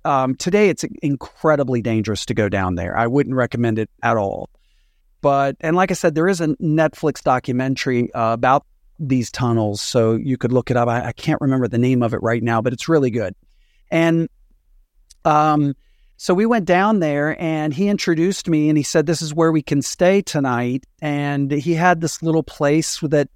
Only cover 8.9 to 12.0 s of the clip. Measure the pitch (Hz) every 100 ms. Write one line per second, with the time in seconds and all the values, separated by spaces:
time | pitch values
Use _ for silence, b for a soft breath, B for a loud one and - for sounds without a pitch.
8.9 | - 147 127 113 - 123 113 107 104 -
9.9 | 127 113 113 139 127 120 123 - 123 117
10.9 | 117 120 - - 156 143 131 120 117 123
11.9 | 127